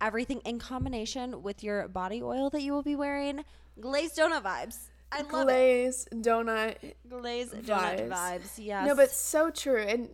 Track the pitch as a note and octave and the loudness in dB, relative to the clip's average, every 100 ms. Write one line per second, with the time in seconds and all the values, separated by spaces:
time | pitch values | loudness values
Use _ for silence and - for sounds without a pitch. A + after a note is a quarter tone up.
0 | A3 A3 B3 B3 - A#3 - B3+ C4 A#3+ | -2 0 -2 -4 -4 -8 -6 -6 -4 -4
1 | A3+ C4+ B3 G#3+ F#3+ G3+ G#3+ G#3 F3+ F#3+ | -6 -6 -6 -6 -8 -6 -4 -2 -2 -4
2 | F#3 A3+ A#3+ B3 C#4 D4+ C#4 C#4+ D4 C#4+ | -4 -4 -2 0 0 0 -2 -2 -2 -2
3 | C#4+ C#4+ C#4+ C#4+ D4+ - - - A#3 C#4+ | -2 -2 -2 -4 -10 -20 -20 -12 -2 0
4 | D#4+ - D#4+ D#4 G3 C3 G3 - - - | 0 2 2 2 -2 -4 -6 -10 -16 -20
5 | - C#4+ D4 D4+ C4+ B3+ B3+ B3 B3+ B3+ | -8 -6 -4 2 6 8 6 6 2 -2
6 | - A3+ A3+ A3+ A3+ A3 A3 - G3 - | -8 -2 2 2 2 0 -2 -4 -14 -18
7 | A#3+ B3 A#3+ A#3+ B3 G#3+ A3 G3 F3+ F#3+ | -16 -10 -8 -6 -8 -10 -2 0 0 -2
8 | A3 F3+ F3+ F3+ G3 - G#3 G3+ A#3 C#4 | -4 -2 -2 -4 -10 -12 -6 0 2 8
9 | C4+ - - D4+ D#4+ - C#4+ A#3 G#3 A#3 | 6 6 0 2 2 0 2 2 2 0
10 | A3+ | -2